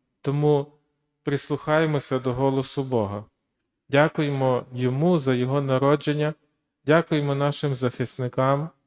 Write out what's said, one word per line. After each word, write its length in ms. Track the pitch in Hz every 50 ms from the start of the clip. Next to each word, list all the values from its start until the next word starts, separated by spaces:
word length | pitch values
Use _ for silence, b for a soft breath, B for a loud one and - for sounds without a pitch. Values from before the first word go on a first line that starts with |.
| _ _ _ _
Тому 460 | - 139 139 147 147 151 147 143 139 143 - _ _ _ _ _ _ _ _ _ _
прислухаємося 960 | 147 139 135 - - 147 135 - 151 151 156 165 156 151 139 - - 139 127
до 140 | 123 131 120
голосу 500 | 127 139 135 135 135 127 - - 143 135
Бога. 420 | 131 127 117 104 98 101 104 107 - _ _ _ _ _ _ _ _ _ _ _ -
Дякуємо 760 | 127 139 151 160 - - 156 143 139 135 135 131 127 120 - - 127
Йому 460 | 123 127 123 127 135 160 180 180 160
за 160 | 131 135 127
Його 260 | 123 123 127 135 143
народження, 720 | 139 135 131 131 139 139 147 147 - 151 147 151 151 151 151 - _ _ _ _ _ _ _ _ _
дякуємо 500 | 135 151 170 165 - 165 151 143 143 139
нашим 400 | 139 143 143 143 - - 147 135
захисникам, 920 | 123 131 123 - - 127 - - - 127 123 - - 131 135 139 143 156 165 - _ _